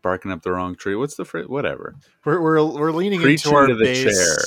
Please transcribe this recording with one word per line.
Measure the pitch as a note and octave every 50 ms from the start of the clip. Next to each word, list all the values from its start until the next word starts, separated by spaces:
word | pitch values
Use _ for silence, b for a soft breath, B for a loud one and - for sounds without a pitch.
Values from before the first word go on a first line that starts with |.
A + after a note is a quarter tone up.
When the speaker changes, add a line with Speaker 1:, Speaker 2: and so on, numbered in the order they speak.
Speaker 1:
barking | _ F#2 F#2 F#2 - G2
up | F#2+ E2
the | _ F#2
wrong | F2+ F2+ F2+ F2+ F2+
tree. | _ - G2+ G2
What's | G#2+ C3 D3+ -
the | - F#3
phrase? | - - E3 -
Whatever. | - B2+ C#3 C3 F2 C#2 - - - - - b b b b _
Speaker 2:
We're, | D3+ D3+ F3+
we're, | E3 D#3+ D#3+ D#3 D3+
we're | D#3 C3 C#3+ D3+ D#3+
leaning | D#3 E3 F#3 G#3 G3+ F3+
Speaker 1:
Preaching | E3 C3+ D3+ D#3 - D3+
Speaker 2:
into | D3 C#3+
our | C#3 C3
Speaker 1:
to | B2
the | A2 A2
Speaker 2:
base. | B2 B2+ B2+ C3
Speaker 1:
chair. | A#2+ G#2 F#2 F2+ E2+ D#2 D2 -